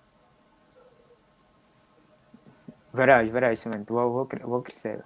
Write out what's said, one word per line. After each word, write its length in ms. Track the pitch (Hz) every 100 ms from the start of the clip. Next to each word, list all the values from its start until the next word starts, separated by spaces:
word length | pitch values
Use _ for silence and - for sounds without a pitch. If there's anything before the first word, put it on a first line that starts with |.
| _ _ _ _ _ _ _ _ 247 _ _ 480 _ _ _ _ _ _ _ _ _ _ _ - - - - - _
Verás, 380 | 123 131 127 110
verás, 280 | 120 123 110
cimento, 340 | 117 107 104
vou, 180 | 117 120
vou 140 | 123 135
cre-, 160 | -
vou 180 | 117 123
crescer, 400 | - - 110 107